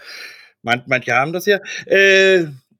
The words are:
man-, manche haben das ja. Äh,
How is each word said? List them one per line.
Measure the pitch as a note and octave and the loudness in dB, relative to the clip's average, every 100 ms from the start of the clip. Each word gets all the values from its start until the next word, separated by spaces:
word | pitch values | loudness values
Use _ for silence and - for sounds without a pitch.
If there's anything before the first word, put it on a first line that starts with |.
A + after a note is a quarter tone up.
| - - - - - _ | -6 -20 -20 -20 -20 _
man-, | A#2 B2 B2+ | -4 -4 -2
manche | C3 A#2+ | -4 -2
haben | A#2+ D3 | -2 -2
das | F3 G#3 | -2 -2
ja. | G3 - - - | -2 -4 -14 -2
Äh, | G3 G3 F#3+ F#3+ F#3 D#3+ C3+ _ _ | 2 4 4 4 2 0 -10 _ _